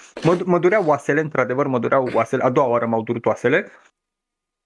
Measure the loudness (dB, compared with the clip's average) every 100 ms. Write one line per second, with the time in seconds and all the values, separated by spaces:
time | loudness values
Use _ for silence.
0 | -20 -4 0 0 0 2 2 2 2 0
1 | 0 -2 -2 -2 -2 -2 -2 -2 0 0
2 | 0 -2 -2 0 2 2 2 0 0 -2
3 | -2 -2 -2 0 0 0 -2 -14 _ _
4 | _ _ _ _ _ _